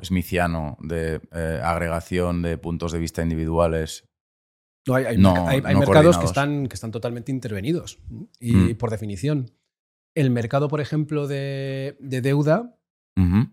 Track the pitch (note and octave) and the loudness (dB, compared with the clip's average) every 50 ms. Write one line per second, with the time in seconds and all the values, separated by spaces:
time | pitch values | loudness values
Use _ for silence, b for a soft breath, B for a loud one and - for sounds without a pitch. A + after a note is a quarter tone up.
0 | - - F#2+ F#2 F2 - F#2+ F2 F2 E2+ E2 D#2+ D#2 D2 B1+ - - D#2 E2 E2 | -4 -2 -2 -2 -2 -2 -2 0 0 0 -2 -4 -6 -8 -10 -10 -10 -6 -6 -4
1 | D#2+ D#2+ D#2+ - - _ - E2+ E2 D#2+ D#2+ C#2 C2 E2 E2+ E2 E2+ E2 E2 E2+ | -4 -4 -6 -6 -10 _ -8 -6 -4 -4 -4 -4 -2 -2 -2 -2 -2 -4 -4 -6
2 | F2 - F#2 F2+ F2 F2 F2 E2+ E2+ E2+ E2 D#2+ - E2+ E2+ E2 E2+ E2+ D#2+ E2+ | -6 -4 -2 -2 0 0 -2 -2 -2 -4 -4 -4 -6 -6 -6 -4 -6 -6 -4 -4
3 | E2 D#2+ - - E2 E2 E2 D#2+ D#2+ D#2+ E2 E2 E2+ E2 E2 D#2+ D#2+ D#2 - - | -6 -6 -4 -4 -4 -2 -2 -2 -2 -2 2 2 2 2 2 -2 -4 -6 -10 -16
4 | _ _ _ _ _ _ _ _ _ _ _ _ _ _ _ _ _ - B2+ C3 | _ _ _ _ _ _ _ _ _ _ _ _ _ _ _ _ _ 0 0 0
5 | C3+ A2+ A#2+ F#2+ F#2+ F#2+ F2+ F2+ F2 E2+ - - - - - - - - F#2+ D3+ | 0 0 4 6 6 6 6 4 2 0 0 0 0 2 2 4 4 6 8 8
6 | D3+ E3+ F3 F3 - - - C#3 C#3 D3 D3 C#3+ C#3 A#2+ - - - A2+ G#2+ A#2 | 8 8 6 6 2 0 0 0 0 0 -2 -2 -4 -4 -6 -8 -12 -8 -8 -6
7 | A2+ B2 A#2 A#2+ A2+ - C3+ C3 A#2+ A#2 G#2+ G2 F#2+ C#3 F3 D#3+ - - - - | -8 -6 -8 -8 -6 -6 -6 -6 -6 -6 -6 -4 -2 -2 -4 -4 -4 -10 -16 -16
8 | - - A#2 A2+ F3+ - _ _ A#2+ A#2+ A#2 F#2+ F2+ - A#2 G#2+ B2 A2+ A2 G#2 | -16 -16 -14 -14 -16 -18 _ _ -2 4 4 4 4 4 0 -2 -4 -4 -4 -6
9 | A2 G#2 G2+ F#2+ - D3 D3+ C#3+ B2+ A2+ _ _ _ _ _ _ _ _ _ _ | -6 -8 -8 -4 -2 -2 -2 -2 -4 -6 _ _ _ _ _ _ _ _ _ _
10 | _ _ _ D#3+ C#3 C3 B2 A#2+ A2+ A2 - C#3 D3 C#3 D3+ D3 C#3+ - D#3+ D#3 | _ _ _ 0 2 2 2 0 0 0 0 0 0 0 -2 -4 -4 -2 -2 -2
11 | D3+ C#3+ D3+ D3 C#3+ C#3 C#3+ C#3 C#3 C#3 C#3 C3+ C3+ C3+ C3+ C3+ C3+ C#3+ - _ | -2 -2 -2 -4 -4 -4 -6 -6 -6 -6 -6 -6 -6 -6 -6 -6 -8 -8 -10 _
12 | C3 C#3 B2+ C3 A#2+ C3+ C#3 D3 D3 D3+ D#3+ G#3+ A#3+ A#3+ _ _ _ _ _ _ | -10 -6 -4 0 2 2 2 4 4 4 2 2 0 -6 _ _ _ _ _ _
13 | _ _ _ F#2+ F2+ F2 F#2 G#2 - - | _ _ _ 2 4 6 6 4 2 2